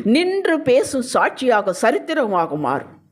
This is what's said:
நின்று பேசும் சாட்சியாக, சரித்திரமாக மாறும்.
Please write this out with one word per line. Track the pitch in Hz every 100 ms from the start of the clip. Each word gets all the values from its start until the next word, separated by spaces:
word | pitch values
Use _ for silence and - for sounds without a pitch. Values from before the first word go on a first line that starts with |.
நின்று | 202 269 359 392 381 311
பேசும் | 302 254 415 269
சாட்சியாக, | 240 185 196 - 254 214 196
சரித்திரமாக | 175 226 349 302 320 226 185 165 147
மாறும். | 135 135 - - _